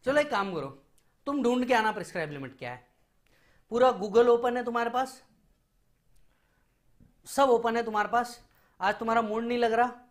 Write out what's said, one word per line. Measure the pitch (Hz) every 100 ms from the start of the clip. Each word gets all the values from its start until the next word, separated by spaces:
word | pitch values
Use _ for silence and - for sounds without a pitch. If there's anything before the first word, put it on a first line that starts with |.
| -
चलो | 294
एक | 294
काम | 226 196 170
करो, | 135 131 _ _ _ _ -
तुम | 285
ढूंढ | 240 247 247
के |
आना | 240 220
प्रिस्क्राइब | 208 175 185 156
लिमिट | 147 131 -
क्या | 123
है। | 123 _ _ _ _ _ _ _ _ _
पूरा | 226 254
Google | 202 202 208 233
ओपन | 233 247 247
है |
तुम्हारे | 240 233 233
पास, | 247 262 - _ _ _ _ _ _ _ _ _ _ _ _ _ _ _ _ _ _ - _ -
सब | - 277
ओपन | 233 233 233
है |
तुम्हारे | 226 214 208
पास, | 233 233 - _ _ _ _
आज | 190 208
तुम्हारा | 226 226
मूड | 220 214
नहीं | 233 240
लग | 233
रहा | 226 240 - -